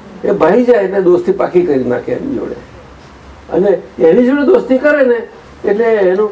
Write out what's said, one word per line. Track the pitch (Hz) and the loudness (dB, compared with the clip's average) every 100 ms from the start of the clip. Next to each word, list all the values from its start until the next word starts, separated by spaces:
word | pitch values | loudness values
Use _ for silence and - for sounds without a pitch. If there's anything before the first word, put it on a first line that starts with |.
| - - | -20 -8
એ | - | -4
ભાઈ | - 160 226 | 0 2 2
જાય | 247 233 | 2 2
એટલે | 185 196 | 0 0
દોસ્તી | 180 175 190 | 2 2 0
પાકી | 190 156 175 | -2 -2 0
કરી | 151 135 | 0 0
નાખે | 123 123 - | -2 -4 -6
એની | 123 - 107 | -8 -6 -6
જોડે, | - - - - - - - - - - - | -8 -12 -16 -20 -20 -20 -20 -20 -20 -20 -6
અને | 165 202 175 - - | -2 0 0 -4 0
એની | 160 214 247 | 2 4 2
જોડે | 285 277 | 2 2
દોસ્તી | - - 262 | 0 0 0
કરે | 294 302 247 | 2 2 2
ને | 240 208 - - - - | 0 -6 -16 -20 -8 -4
એટલે | 202 | -2
એનું | 233 214 185 185 214 | 0 2 2 0 -2